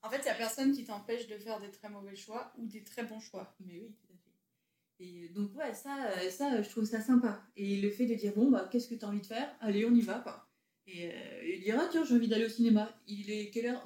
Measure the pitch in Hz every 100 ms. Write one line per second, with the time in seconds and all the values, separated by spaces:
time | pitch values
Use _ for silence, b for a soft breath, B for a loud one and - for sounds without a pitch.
0 | 220 262 269 220 226 - 269 277 226 208
1 | - 233 226 208 208 214 202 185 208 202
2 | 196 196 - 226 262 - 233 208 - -
3 | 226 220 - 190 190 _ 180 175 220 208
4 | _ 185 _ _ _ _ _ _ _ _
5 | 180 175 170 180 202 214 285 214 277 277
6 | 247 185 185 185 285 240 208 - 214 220
7 | 214 247 240 202 - - 202 196 202 202
8 | 247 226 202 208 269 226 185 247 - 226
9 | 208 202 - 226 294 - 220 202 233 240
10 | 214 233 247 - - _ _ _ - 180
11 | 170 - - - 160 185 190 226 349 339
12 | 285 240 226 220 226 - 233 208 214 -
13 | - 208 202 214 208 233 240 247